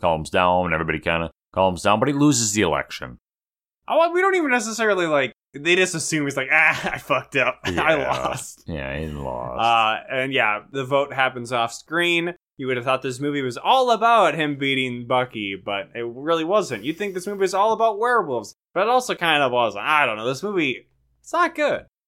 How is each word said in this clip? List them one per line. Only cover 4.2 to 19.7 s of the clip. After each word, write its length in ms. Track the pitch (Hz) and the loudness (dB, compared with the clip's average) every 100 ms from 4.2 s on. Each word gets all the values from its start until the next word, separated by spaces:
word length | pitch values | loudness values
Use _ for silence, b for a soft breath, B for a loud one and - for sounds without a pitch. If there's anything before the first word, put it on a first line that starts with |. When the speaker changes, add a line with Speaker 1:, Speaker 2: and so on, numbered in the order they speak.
Speaker 2:
don't 140 | 381 381 | 0 0
even 140 | 302 | 0
necessarily, 540 | 247 214 214 220 190 165 | 0 -2 -2 0 2 2
like, 260 | 147 127 - _ | 0 0 -6 _
they 220 | 139 156 175 | -6 2 2
just 180 | 185 165 | 2 -2
assume 300 | - 160 143 | -4 -2 -2
he's 100 | 135 | -2
like, 140 | 131 | 0
"Ah, 380 | 156 156 143 180 | 2 2 2 -4
<laughs> 40 | 120 | -6
I 20 | |
fucked 380 | - 131 - 135 | -2 -2 -2 -2
up. 240 | 123 - | 0 -2
<laughs> 40 | - | -4
I 40 | |
Speaker 1:
Yeah. 240 | 90 156 156 | 0 2 2
Speaker 2:
lost." 680 | 131 131 - 135 - - - | 0 -2 -4 -6 -12 -16 -10
Speaker 1:
Yeah, 320 | 80 67 69 | -8 -6 -6
he 100 | 78 | -6
lost. 500 | 73 67 62 62 62 | -6 -8 -6 -6 -2
Speaker 2:
Uh, 420 | 113 117 110 107 - | 2 4 2 0 -4
and 220 | 131 131 | -4 -2
yeah, 300 | 131 110 104 - | 0 2 0 -4
the 120 | 135 | -8
vote 300 | 131 139 143 | 0 0 0
happens 380 | 131 131 127 120 | 0 0 -2 -4
off 200 | 123 117 | -2 -2
screen. 600 | - - 160 175 170 170 170 _ - | -4 -6 -2 0 0 -2 -8 _ -10
You 80 | 131 | -4
would 100 | 127 | -2
have 80 | 120 | 0
thought 180 | 131 | -2
this 160 | 135 123 | -2 -4
movie 240 | 143 143 | -4 -2
was 120 | 131 120 | -4 -2
all 340 | 185 262 247 | 2 4 4
about 420 | 220 226 233 175 | 2 4 4 4
him 240 | 151 151 139 | 2 -2 -2
beating 480 | 139 135 131 120 120 | -2 0 -2 -4 0
Bucky, 500 | 127 123 113 101 98 | 0 0 -4 -6 -6
but 260 | 101 101 95 | -6 -6 -6
it 100 | 113 117 | -8 -10
really 360 | 117 151 165 | -8 -4 -2
wasn't. 400 | 160 208 160 113 117 | 0 0 0 -6 -6
You'd 120 | 165 | -6
think 160 | 202 | -6
this 140 | 185 190 | -6 -6
movie 120 | 202 | -2
was 120 | 190 | 0
all 180 | 190 220 | 2 0
about 280 | 214 226 202 | 2 0 0
werewolves, 560 | 233 240 165 120 104 - _ | 0 0 0 -4 -6 -16 _
but 80 | 170 | -2
it 80 | 208 | 2
also 240 | 247 247 | 2 0
kind 300 | 180 170 151 | -2 2 2
of 80 | 135 | 2
wasn't. 340 | 123 117 | 2 0